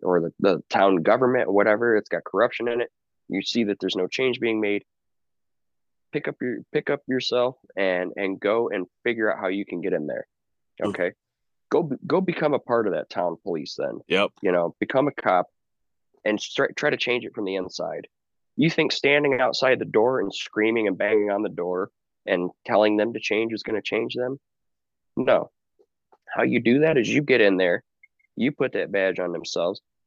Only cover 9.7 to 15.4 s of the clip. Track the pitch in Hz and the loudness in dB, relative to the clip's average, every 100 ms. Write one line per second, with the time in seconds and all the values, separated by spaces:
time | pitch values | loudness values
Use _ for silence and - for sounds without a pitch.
9.7 | 87 92 87 76 60 - _ _ _ _ | -6 -2 -2 -4 -8 -10 _ _ _ _
10.7 | - 98 95 90 - _ _ _ _ _ | -8 -6 -2 -4 -6 _ _ _ _ _
11.7 | 139 165 131 - 165 185 160 156 156 - | 0 0 -4 -2 0 0 -2 0 -2 0
12.7 | 117 104 82 - - 90 82 - 82 69 | 0 0 -2 -4 -4 -4 -4 -6 -6 -6
13.7 | - 69 58 - 90 101 - 98 90 85 | -6 -6 -6 -2 0 0 -2 0 2 0
14.7 | - - 135 143 - - 92 | -2 -2 0 0 0 2 2